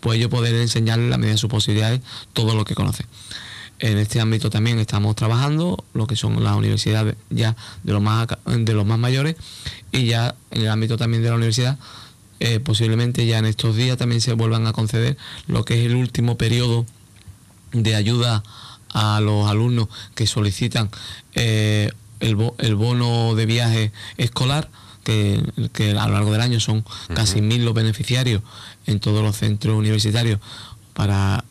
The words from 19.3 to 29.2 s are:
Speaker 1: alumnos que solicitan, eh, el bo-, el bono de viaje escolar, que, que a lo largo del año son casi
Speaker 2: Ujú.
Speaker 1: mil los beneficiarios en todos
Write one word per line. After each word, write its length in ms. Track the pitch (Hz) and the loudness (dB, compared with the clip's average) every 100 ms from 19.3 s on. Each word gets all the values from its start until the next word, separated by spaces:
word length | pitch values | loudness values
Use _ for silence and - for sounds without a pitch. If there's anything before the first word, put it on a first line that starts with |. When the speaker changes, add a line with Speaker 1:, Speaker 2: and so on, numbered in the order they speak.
| 104 104 | 2 2
Speaker 1:
alumnos 380 | 104 120 120 107 - - | 2 2 2 -2 -6 -16
que 120 | - 110 | -4 -2
solicitan, 640 | - 104 98 120 117 101 - - - - | 0 0 0 -2 0 -4 -6 -16 -18 -10
eh, 560 | - 117 110 107 107 104 - - - | -2 0 2 2 2 0 -4 -20 -4
el 160 | 113 104 | 0 0
bo-, 180 | 117 - | 0 0
el 180 | 113 104 | 0 2
bono 580 | 117 123 120 117 113 | 2 2 2 2 2
de 100 | 110 | 2
viaje 480 | 113 117 117 113 107 - - - | 2 2 2 2 0 -4 -16 -4
escolar, 540 | 120 - 127 143 156 - - - | -4 0 0 0 -4 -12 -20 -10
que, 380 | - 110 104 104 - - 113 | -2 2 2 2 -2 -2 -6
que 200 | - 107 | -2 0
a 140 | 104 107 | 2 2
lo 60 | |
largo 180 | 101 107 | 2 2
del 100 | 107 | 2
año 180 | 120 117 | 2 0
son 240 | - 110 107 - - | 0 -2 -2 -12 -6
casi 240 | 85 107 104 | -2 0 2
Speaker 2:
Ujú. 60 | 104 | 2
Speaker 1:
mil 160 | 120 | 2
los 80 | 117 | 2
beneficiarios 680 | 113 110 107 - 123 127 104 - - - - - | 2 0 -2 -2 0 2 0 -2 -16 -20 -12 -2
en 140 | 104 | -2
todos 220 | 107 107 | 2 2